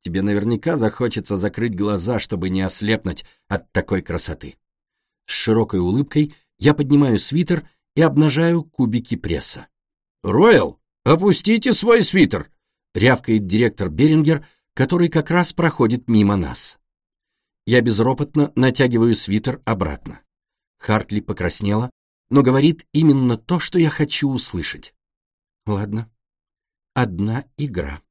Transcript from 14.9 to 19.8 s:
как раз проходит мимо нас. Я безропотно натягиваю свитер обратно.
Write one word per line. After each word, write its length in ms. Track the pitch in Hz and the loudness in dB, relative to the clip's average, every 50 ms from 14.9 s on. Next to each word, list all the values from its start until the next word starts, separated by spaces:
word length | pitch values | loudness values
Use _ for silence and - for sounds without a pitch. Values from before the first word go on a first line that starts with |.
| 180 175 175 165 | 2 2 0 2
как 200 | - 165 151 - | 2 -2 -2 0
раз 240 | 165 180 175 - - | 0 0 0 0 -2
проходит 540 | - 165 165 - - 123 110 117 123 - - | 0 0 0 2 2 0 0 0 -2 -2 2
мимо 280 | 117 107 104 101 104 | 2 4 4 4 2
нас. 440 | 98 85 67 64 - - - - _ _ _ _ _ _ _ _ _ _ _ _ _ _ _ _ _ _ | 0 -2 -4 -6 -8 -10 -10 -12 _ _ _ _ _ _ _ _ _ _ _ _ _ _ _ _ _ _
Я 160 | - 117 127 | 2 2 2
безропотно 680 | 113 120 110 98 113 123 131 120 143 - _ 151 143 143 _ | 4 2 0 2 2 0 0 -2 -4 -4 _ 0 0 0 _
натягиваю 600 | - 127 131 127 - 135 123 120 113 113 120 113 | 2 2 2 2 2 2 2 4 2 2 2 2
свитер 460 | - - - 98 107 110 131 123 - _ | 0 -2 -2 -2 -2 -2 -4 -8 -6 _
обратно. 560 | - 113 95 | -4 -4 -2